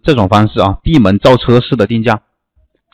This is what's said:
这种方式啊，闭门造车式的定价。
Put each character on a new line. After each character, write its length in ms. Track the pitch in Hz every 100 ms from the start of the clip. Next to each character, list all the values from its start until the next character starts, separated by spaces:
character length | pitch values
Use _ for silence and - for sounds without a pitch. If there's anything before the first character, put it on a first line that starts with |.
这 100 | -
种 140 | 131 95
方 180 | 104 107
式 100 | 117
啊， 180 | 95 101
闭 160 | - 156
门 180 | 95 101
造 180 | 135 127
车 240 | - 120
式 160 | - 123
的 100 | 98
定 160 | 117
价。 160 | 113 107 _ _ _ _ _ _ _